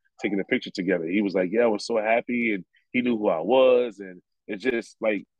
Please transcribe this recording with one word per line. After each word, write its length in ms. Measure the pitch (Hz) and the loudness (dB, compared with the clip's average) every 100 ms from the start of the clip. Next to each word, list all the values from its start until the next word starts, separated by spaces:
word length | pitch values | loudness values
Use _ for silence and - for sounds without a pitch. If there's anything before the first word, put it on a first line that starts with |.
| _ - | _ -8
taking 200 | 110 98 | -4 -4
a 40 | |
picture 260 | - 127 - | -2 -2 -4
together." 360 | - 90 87 80 | -6 -2 -2 0
He 160 | 101 | -2
was 120 | 98 | 0
like, 160 | 92 92 | 0 0
"Yeah, 100 | 110 | 2
I 20 | 117 | 2
was 180 | 104 - | 0 -2
so 100 | 117 | -2
happy," 540 | 107 117 - 120 117 | 0 0 0 -2 -2
and 100 | 101 - _ _ | -4 -8 _ _
he 100 | 123 | -2
knew 140 | 123 110 | 0 0
who 100 | 104 | 0
I 120 | 82 | 0
was. 580 | 87 131 127 123 123 98 | 2 4 6 4 2 -6
And 220 | 95 90 _ _ - | -16 -16 _ _ -12
it's 140 | 101 | -6
just, 340 | 120 117 - _ | -2 -2 -4 _
like, 240 | 110 101 - | -2 -2 -6